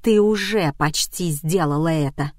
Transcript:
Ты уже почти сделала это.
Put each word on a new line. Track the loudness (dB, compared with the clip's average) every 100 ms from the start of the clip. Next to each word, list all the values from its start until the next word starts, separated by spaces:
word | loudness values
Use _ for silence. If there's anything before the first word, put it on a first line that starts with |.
Ты | 4 4
уже | 4 2 0 0 0
почти | 0 -2 -2 -6 -4 -4
сделала | -4 -2 0 0 0 0
это. | 0 -2 -4 -8